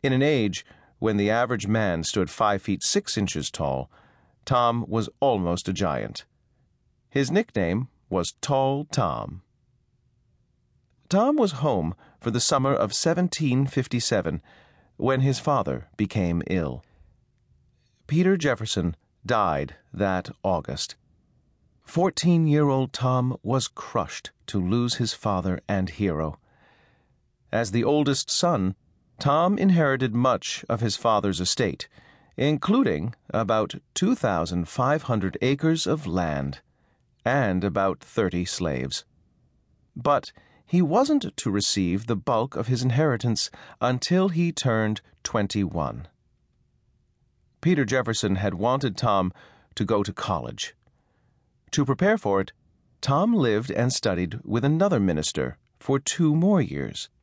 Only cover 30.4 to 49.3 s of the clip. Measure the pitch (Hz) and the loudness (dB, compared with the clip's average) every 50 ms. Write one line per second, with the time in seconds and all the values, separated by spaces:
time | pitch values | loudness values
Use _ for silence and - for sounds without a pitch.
30.4 | - - - - - - 117 110 120 110 95 - - 117 110 104 101 101 92 80 | -2 -6 -8 -10 -4 -4 -2 0 0 -2 -2 0 0 2 2 2 2 0 0 0
31.4 | 90 - - - 127 98 64 - - - _ - _ - - _ _ _ _ - | -2 -2 0 0 0 -2 -2 -6 -12 -18 _ -20 _ -20 -20 _ _ _ _ -2
32.4 | 123 147 151 147 - - 208 254 269 131 87 76 80 120 117 _ _ _ - 107 | 0 0 0 0 0 0 2 2 2 2 0 -2 -4 -6 -8 _ _ _ -2 -2
33.4 | 113 95 113 110 107 - - - _ _ _ - - 202 254 - - 120 95 82 | 0 2 2 0 0 -2 -6 -14 _ _ _ -2 0 0 0 0 0 0 0 0
34.4 | 82 85 87 87 85 82 - - 127 131 147 160 - - 123 107 92 95 - - | -2 -2 -2 -4 -4 -4 -2 -2 0 0 0 0 0 -2 -2 0 -2 -2 -4 -2
35.4 | - 127 139 139 - 160 165 160 - - 143 156 147 90 82 92 87 82 76 69 | 0 0 0 0 0 0 0 0 0 -2 -2 -4 -4 -4 -2 -2 -2 -2 -2 -4
36.4 | 69 71 69 - _ _ _ _ _ _ _ _ _ _ _ _ _ 117 127 143 | -4 -6 -8 -10 _ _ _ _ _ _ _ _ _ _ _ _ _ -2 0 2
37.4 | 131 104 92 92 90 101 85 101 98 98 90 - - - - - 107 92 87 87 | 2 2 0 0 0 0 0 2 0 0 0 -2 -8 -6 -2 0 0 0 0 -2
38.4 | 90 92 - - 90 82 69 64 64 67 - - - _ _ _ _ _ _ _ | -4 -4 -4 -4 -4 -2 -2 -2 -4 -6 -8 -10 -10 _ _ _ _ _ _ _
39.4 | _ _ _ _ _ _ _ _ _ _ _ - 120 143 143 127 - - - - | _ _ _ _ _ _ _ _ _ _ _ -4 0 2 2 2 0 -4 -20 -20
40.4 | _ _ _ _ _ _ - 175 180 143 160 220 269 285 311 285 - - - - | _ _ _ _ _ _ 2 2 2 4 2 2 2 4 2 0 0 -2 -8 -6
41.4 | - 120 95 101 101 - - 104 95 87 87 98 110 113 117 98 - - 127 110 | -4 -2 0 0 0 0 0 0 0 0 0 -2 -2 -2 -4 -4 0 0 0 0
42.4 | 117 135 - - 117 117 127 113 123 131 117 131 156 156 123 110 - 120 113 98 | 0 -2 -4 -6 -2 -2 -2 0 0 0 2 2 2 2 0 0 0 -2 0 0
43.4 | - - - - - - - _ - 123 127 123 - - 175 185 190 196 170 165 | -2 -8 -8 -16 -20 -20 -8 _ -2 0 0 -2 -2 0 2 2 2 2 0 0
44.4 | 170 170 160 - - 131 113 110 110 107 107 101 _ _ _ _ _ - - 113 | -2 -2 -2 -2 0 0 0 2 0 0 -2 -4 _ _ _ _ _ -4 -2 -2
45.4 | 104 98 - 107 98 90 - 85 76 62 55 60 - - _ _ _ _ _ _ | -2 0 0 -2 -2 -2 -2 -2 -4 -4 -6 -10 -14 -16 _ _ _ _ _ _
46.4 | _ _ _ _ _ _ _ _ _ _ _ _ _ _ _ _ _ _ _ _ | _ _ _ _ _ _ _ _ _ _ _ _ _ _ _ _ _ _ _ _
47.4 | _ _ _ _ - 165 185 156 135 104 131 131 123 - 113 - - 104 95 92 | _ _ _ _ 0 2 2 2 2 2 0 0 0 0 -2 -2 0 0 0 0
48.4 | 101 101 90 85 101 120 127 139 135 123 95 - - 117 101 98 92 90 | 0 -2 -2 0 0 0 0 0 -2 -4 -4 -2 0 0 2 2 0 0